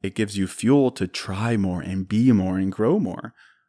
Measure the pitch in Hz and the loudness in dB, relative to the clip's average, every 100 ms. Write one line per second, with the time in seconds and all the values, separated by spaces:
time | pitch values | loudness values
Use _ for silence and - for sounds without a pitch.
0 | 98 104 104 101 92 - 110 143 131 - | -6 -4 -4 -2 -4 -2 2 4 4 0
1 | 92 - - 95 113 113 98 87 73 95 | -6 -6 -10 -4 -2 0 0 -2 -4 -6
2 | 95 107 127 110 92 92 95 95 113 202 | -2 2 4 4 2 0 -2 0 0 2
3 | 120 - 113 _ _ _ | -2 -6 -12 _ _ _